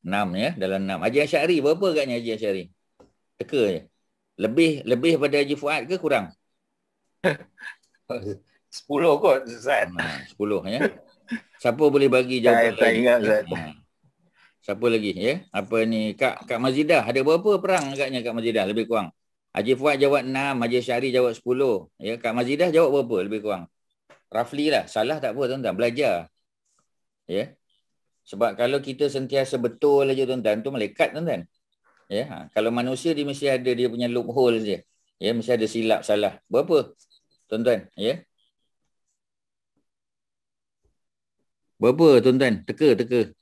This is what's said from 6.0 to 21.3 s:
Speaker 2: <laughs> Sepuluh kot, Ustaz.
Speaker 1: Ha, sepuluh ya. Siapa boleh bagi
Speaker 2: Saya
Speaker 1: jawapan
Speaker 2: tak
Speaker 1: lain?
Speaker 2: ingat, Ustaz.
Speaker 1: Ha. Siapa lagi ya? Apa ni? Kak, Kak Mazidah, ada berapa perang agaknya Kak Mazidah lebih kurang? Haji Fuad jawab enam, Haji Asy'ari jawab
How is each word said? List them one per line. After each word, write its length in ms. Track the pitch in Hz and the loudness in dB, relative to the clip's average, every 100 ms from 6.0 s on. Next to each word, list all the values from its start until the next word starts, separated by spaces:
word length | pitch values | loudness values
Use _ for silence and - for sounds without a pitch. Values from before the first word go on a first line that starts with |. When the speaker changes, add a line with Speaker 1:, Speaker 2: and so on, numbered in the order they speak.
| 165 127 90 - _ _ _ _ _ _ _ _ | 0 0 -2 -16 _ _ _ _ _ _ _ _
Speaker 2:
<laughs> 1400 | 180 147 - _ - - _ _ _ 123 101 98 _ _ _ | -2 -2 -10 _ -20 -20 _ _ _ -10 -8 -12 _ _ _
Sepuluh 440 | - _ 143 160 143 | -20 _ 0 2 4
kot, 260 | 190 135 127 | 4 2 0
Ustaz. 420 | 117 120 131 98 | -8 -2 0 0
Speaker 1:
Ha, 360 | 87 82 - - | -4 -6 -8 -14
sepuluh 380 | - 104 101 92 | -6 -2 -2 -4
ya. 240 | 120 - - _ _ _ 233 _ _ | -2 -2 -4 _ _ _ -12 _ _
Siapa 180 | 123 117 | -2 2
boleh 320 | 151 139 139 | 2 4 4
bagi 320 | 127 127 127 | 4 2 2
Speaker 2:
Saya 300 | 120 117 117 | 4 4 2
Speaker 1:
jawapan 0 | 110 | 4
Speaker 2:
tak 140 | 113 | 2
Speaker 1:
lain? 100 | 113 | 4
Speaker 2:
ingat, 180 | 123 120 | 4 4
Ustaz. 200 | 107 107 87 | 4 0 0
Speaker 1:
Ha. 80 | 85 80 76 _ _ _ _ _ _ _ _ | -8 -10 -16 _ _ _ _ _ _ _ _
Siapa 220 | - 101 120 | -10 -2 0
lagi 200 | 113 104 95 | 2 0 -2
ya? 200 | 110 170 - 98 | -2 -2 -6 -8
Apa 220 | 98 113 113 | -2 0 0
ni? 300 | 110 110 95 | 0 -4 -2
Kak, 320 | 131 - - | -2 -2 -6
Kak 100 | 117 | -2
Mazidah, 440 | 131 131 151 160 110 | -2 0 2 2 2
ada 140 | 131 | 0
berapa 280 | 135 165 170 196 | 2 2 2 0
perang 320 | 190 185 139 135 | 2 -2 -2 -6
agaknya 240 | 135 127 117 | -4 -4 -6
Kak 80 | 117 | -4
Mazidah 300 | 113 110 95 | -2 0 0
lebih 220 | 107 113 | -2 -2
kurang? 240 | 113 87 _ _ _ _ | -2 -4 _ _ _ _
Haji 200 | 98 107 127 | -6 0 0
Fuad 240 | 143 139 | 0 2
jawab 240 | 139 139 127 | 2 2 0
enam, 340 | 131 139 131 | -4 -2 -2
Haji 240 | 120 123 | 0 -2
Asy'ari 300 | 120 120 131 | 0 -2 0
jawab 180 | 127 123 | 2 0